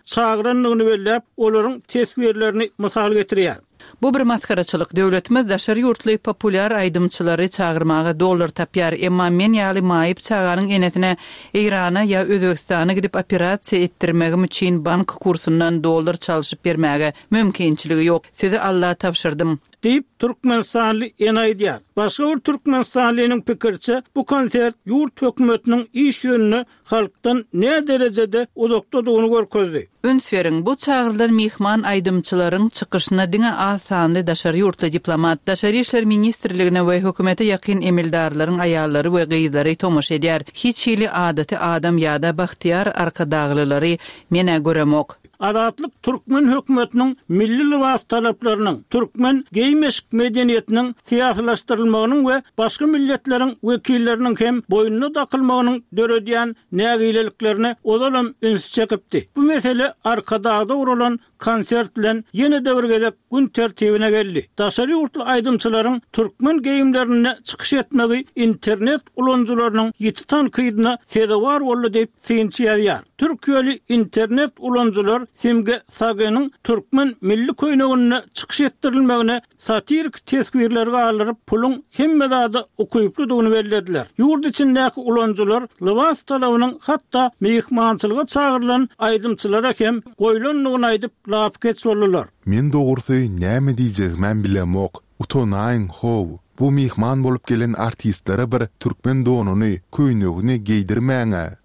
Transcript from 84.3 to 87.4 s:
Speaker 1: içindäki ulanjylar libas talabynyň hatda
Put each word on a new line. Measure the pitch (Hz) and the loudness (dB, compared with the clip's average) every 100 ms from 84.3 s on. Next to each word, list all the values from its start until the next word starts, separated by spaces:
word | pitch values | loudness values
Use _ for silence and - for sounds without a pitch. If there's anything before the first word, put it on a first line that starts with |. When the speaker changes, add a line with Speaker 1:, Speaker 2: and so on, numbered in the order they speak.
| 311 294 | 2 -2
Speaker 1:
içindäki | - 277 262 262 269 | 0 2 2 0 -2
ulanjylar | 247 233 226 202 202 226 247 _ | -2 0 0 0 0 0 -2 _
libas | 180 214 311 311 | -2 2 2 0
talabynyň | - 269 254 233 247 311 | -4 -2 2 2 0 -2
hatda | - 302 - 247 254 - | -4 -4 -2 -2 -2 0